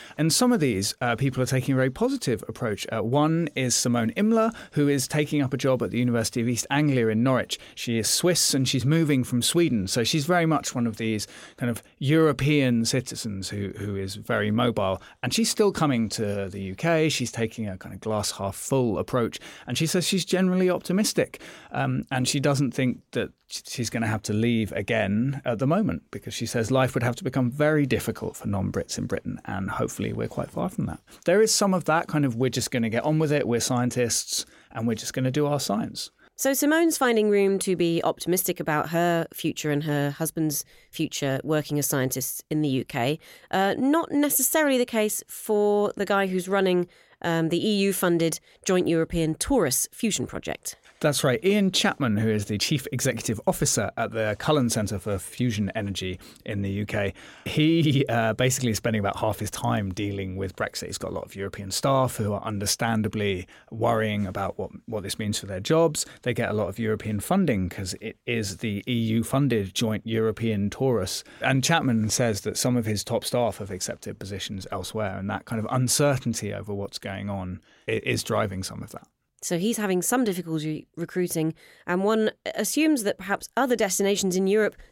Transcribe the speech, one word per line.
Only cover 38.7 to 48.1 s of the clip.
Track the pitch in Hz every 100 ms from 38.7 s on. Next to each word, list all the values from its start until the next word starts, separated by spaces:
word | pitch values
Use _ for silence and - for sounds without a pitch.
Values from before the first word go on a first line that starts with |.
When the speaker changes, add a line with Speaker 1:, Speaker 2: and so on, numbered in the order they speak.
| 151 -
Speaker 2:
her | 170 175 170 160
future | - 160 - 151
and | 147
her | 156 147 143
husband's | 143 160 - 156 143 - - _
future | - 156 - 139 135
working | 143 156 - 147
as | 139
scientists | 147 131 131 123 - -
in | 156
the | 151
U | 131 -
K. | 135 123 156 - - -
Uh, | 190 196 -
not | 262 320 -
necessarily | 285 294 285 254 320 294 262
the | 247
case | 226 214 - -
for | - - 208 208 208 208 -
the | 196
guy | 196 196
who's | 185 180
running, | 196 190 180 175 - _ _
um, | 175 165 160
the | 170
E | 220 202
U | 196
funded | 190 180